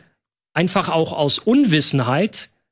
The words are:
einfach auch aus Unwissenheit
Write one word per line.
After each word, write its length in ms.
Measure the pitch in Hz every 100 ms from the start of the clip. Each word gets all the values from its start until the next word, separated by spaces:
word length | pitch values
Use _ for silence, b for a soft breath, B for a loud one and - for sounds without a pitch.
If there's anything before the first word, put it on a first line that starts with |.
| b b _ _ _
einfach 340 | 151 180 196 -
auch 240 | 165 160
aus 260 | - 143 -
Unwissenheit 1120 | 214 277 247 151 - 135 120 143 214 - - _ _